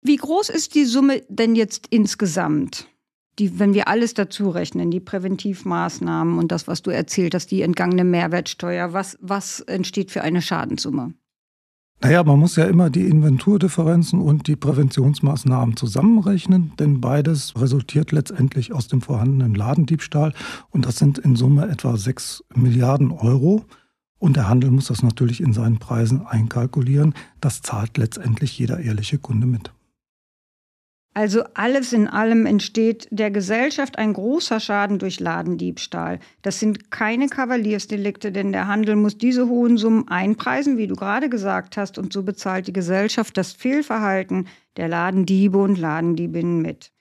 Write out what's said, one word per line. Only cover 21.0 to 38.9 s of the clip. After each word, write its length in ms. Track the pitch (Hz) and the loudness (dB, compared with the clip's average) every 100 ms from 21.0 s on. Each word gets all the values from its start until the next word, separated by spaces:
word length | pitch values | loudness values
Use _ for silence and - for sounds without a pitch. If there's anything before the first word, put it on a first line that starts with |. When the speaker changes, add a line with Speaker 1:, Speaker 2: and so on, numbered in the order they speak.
| 147 139 | 2 2
Speaker 2:
in 180 | 156 120 | 2 4
Summe 340 | 127 143 196 | 4 4 2
etwa 280 | 151 127 117 | -2 -2 -2
sechs 460 | 101 131 - - - | -4 -6 -8 -14 -6
Milliarden 580 | - 123 120 123 139 135 | 0 2 4 2 2 2
Euro. 540 | 82 113 131 147 214 - - _ _ _ _ | 2 2 4 4 2 -2 -20 _ _ _ _
Und 200 | 175 101 | 2 2
der 100 | 87 | 4
Handel 240 | 123 131 | 4 4
muss 160 | 131 135 | 2 2
das 160 | 113 | 0
natürlich 380 | 123 113 123 120 | 0 2 0 0
in 120 | 160 | 0
seinen 260 | 110 113 113 | 2 2 0
Preisen 460 | - 117 113 131 - | -2 -2 2 0 0
einkalkulieren. 880 | 117 113 - 123 - 123 139 156 143 - _ | -2 0 0 -2 0 0 4 2 0 -12 _
Das 200 | 143 - | -4 -4
zahlt 360 | - 107 110 - | -8 -6 -4 -2
letztendlich 600 | 113 - 127 110 135 - | -4 -4 -4 -2 -2 -4
jeder 220 | 120 175 | -4 -4
ehrliche 380 | 135 104 104 143 | -4 -4 -4 -6
Kunde 300 | - 113 123 | -2 -2 0
mit. 260 | 120 92 _ _ _ _ _ _ _ _ _ _ _ _ _ _ - | -2 -6 _ _ _ _ _ _ _ _ _ _ _ _ _ _ -4
Speaker 1:
Also 260 | 214 208 226 - | 0 0 -2 -4
alles 360 | 214 269 247 | 0 0 0
in 160 | 233 208 | 0 0
allem 380 | - 220 226 220 | 0 2 2 4
entsteht 600 | 202 - - 226 226 - | 2 0 0 0 0 -8
der 220 | 202 214 | -4 -2
Gesellschaft 640 | 202 185 220 262 - 277 - | -2 -2 -2 -2 -2 -6 -4
ein 160 | 214 | -4
großer 460 | 190 202 302 339 220 | -2 -2 -2 -2 -4
Schaden 400 | - 202 202 202 | -2 -2 0 -2
durch 200 | 190 180 | -4 -6
Ladendiebstahl. 1000 | 175 165 165 170 175 175 - 175 165 170 - _ | -6 -4 -4 -4 -6 -8 -10 -8 -8 -8 -12 _
Das 160 | 196 190 | -8 -2
sind 320 | 214 202 _ | -2 -2 _
keine 360 | - 220 233 277 | -4 -2 0 -2
Kavaliersdelikte, 1040 | - 254 247 214 208 - 208 202 202 208 | -2 -4 -2 -2 -4 -4 -6 -4 -6 -8
denn 200 | 196 196 | -4 -4
der 160 | 190 190 | -2 -2
Handel 280 | 208 214 | -2 0